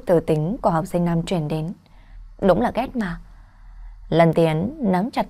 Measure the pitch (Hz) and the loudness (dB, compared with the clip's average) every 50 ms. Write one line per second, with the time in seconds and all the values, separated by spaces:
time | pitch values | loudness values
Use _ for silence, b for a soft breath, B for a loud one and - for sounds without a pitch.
0 | - - 175 160 160 - 160 151 151 175 240 - - 208 170 160 185 - - 175 | 0 2 2 2 2 2 0 0 0 -2 -4 -2 0 0 0 0 -2 -2 -2 -2
1 | 175 175 170 165 165 - 190 170 151 147 156 156 156 170 - _ b b b b | 0 0 0 -2 -2 -2 -4 -4 -2 -4 -4 -4 -6 -6 -10 _ b b b b
2 | b b b b b - - - - 190 - 208 247 185 - 208 262 - - 240 | b b b b b -20 -10 0 4 4 4 4 4 0 0 -2 -6 -4 -6 -6
3 | 208 175 170 170 b b b b b b b b b b b b b b b b | -6 -6 -6 -10 b b b b b b b b b b b b b b b b
4 | b - 160 165 170 165 151 170 165 160 156 156 185 240 311 320 254 196 185 175 | b -2 4 4 4 4 6 4 2 2 2 0 -2 -4 -6 -4 -2 0 0 0
5 | 208 285 - 254 214 - | 0 -2 -2 -4 -6 -4